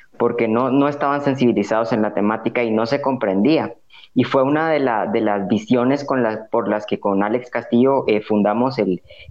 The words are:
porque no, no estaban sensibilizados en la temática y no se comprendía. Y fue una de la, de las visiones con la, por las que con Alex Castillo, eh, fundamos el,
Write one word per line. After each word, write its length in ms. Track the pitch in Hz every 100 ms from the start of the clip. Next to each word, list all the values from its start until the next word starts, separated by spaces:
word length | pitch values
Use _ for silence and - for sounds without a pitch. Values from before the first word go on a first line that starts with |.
| - -
porque 300 | 117 117 113
no, 240 | 113 131
no 160 | 139 143
estaban 340 | 143 143 143
sensibilizados 720 | 143 131 120 104 101 110 117
en 100 | 113
la 120 | 107 -
temática 480 | 104 110 123 123
y 80 | 117
no 160 | 110 113
se 140 | 139
comprendía. 760 | 139 127 104 95 120 160 107 - _ - - 127
Y 80 |
fue 180 | 120 139
una 300 | 131 151 160
de 80 | 151
la, 260 | 131 110 98
de 160 | 113
las 260 | 107 101 95
visiones 560 | 107 - 123 123 139 143
con 180 | 131
la, 240 | 113 110 -
por 200 | 117 101
las 180 | 107 -
que 120 | 101
con 220 | 104 98
Alex 300 | 104 123 -
Castillo, 540 | 120 117 120 131 135 -
eh, 140 | 104
fundamos 580 | - 104 101 107 131 131
el, 240 | 95 90 - - -